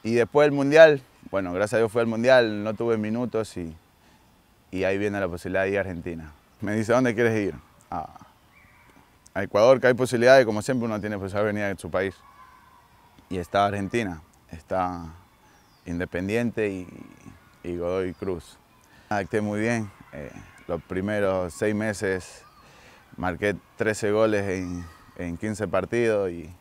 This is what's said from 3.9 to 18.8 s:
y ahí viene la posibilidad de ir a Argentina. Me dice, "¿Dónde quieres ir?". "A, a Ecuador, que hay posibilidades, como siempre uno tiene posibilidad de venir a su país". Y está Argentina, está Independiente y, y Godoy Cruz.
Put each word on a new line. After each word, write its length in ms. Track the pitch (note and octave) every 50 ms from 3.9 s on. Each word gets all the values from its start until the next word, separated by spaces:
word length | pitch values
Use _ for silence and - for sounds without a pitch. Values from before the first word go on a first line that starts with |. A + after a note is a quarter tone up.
| _ _ _ - _ _ _ _ _ _ _ _ _ _ _ _
y 120 | - F#2 F#2
ahí 120 | F#2 G2
viene 220 | G2 G#2 G#2 G2+ G2+
la 80 | G2
posibilidad 360 | F2 E2+ F2 - F2+ F2+ F#2+ F#2+
de 60 | G2
ir 60 | G2
a 40 | G2+
Argentina. 500 | F#2 F#2+ F2+ E2+ D#2+ F2+ E2+ E2 D#2+ D2+ D2+ _ _ _ _ _
Me 120 | A2 - G#2
dice, 180 | A2 A2 G#2 A#2
"¿Dónde 200 | B2 C3 A#2+ G#2+
quieres 240 | G#2+ A#2+ A2+ A2
ir?". 180 | G#2+ G2+ F#2 D2 C2 - _ _ _ - _
"A, 160 | F2 E2+ D#2 - - - - - _ _ _ _ _ - - _ _ - - - _ - _ _ _ _ _ - _
a 100 | F#2+ G2+
Ecuador, 380 | F#2+ - G2+ A2 B2+ C3+ B2
que 60 | G#2
hay 60 | B2 B2+
posibilidades, 520 | A#2 B2+ B2 B2+ A#2 A#2 B2+ C3+ C#3 B2+
como 160 | G#2+ G#2+ G#2+
siempre 240 | G2+ - C3 B2 A2+
uno 140 | A#2 A2 G#2
tiene 180 | F#2+ G#2+ G#2+
posibilidad 280 | G2 F#2+ G2 F#2+ G2+ G#2+
de 80 | G#2+ G#2
venir 100 | G#2 G#2
a 140 | G2+ F#2+ -
su 120 | - E2+
país". 240 | D2+ F#2 G2 G2 - - - - - - - - - - - - - - _ _ _ _ _ _ _ - - _
Y 80 | F#2
está 280 | F#2 F2 - - G2+ G2+
Argentina, 560 | G2+ G2+ G2+ G2 F#2 A2 A#2+ A2+ F#2+ F2 D#2+ - _ _ _ _ _
está 540 | - D#2+ - _ F#2+ F#2 F2+ F2+ F2+ F2 E2+ D#2+ E2 F2 - _ _ _ _ _ _ _ _ _ _ _ _
Independiente 840 | F2 F2 F2 F2+ - - E2+ F#2 G2 G#2+ A#2 A#2+ A#2 - A2+ A2 G#2
y, 180 | G2 F#2 F2+ - - - - - - - - - - - - - - _ -
y 140 | F2 F2
Godoy 360 | F2 E2+ F2 F#2 F#2+ F#2 F#2 F2
Cruz. 440 | - G2+ F#2+ F#2 E2 - - - - _ _ _ _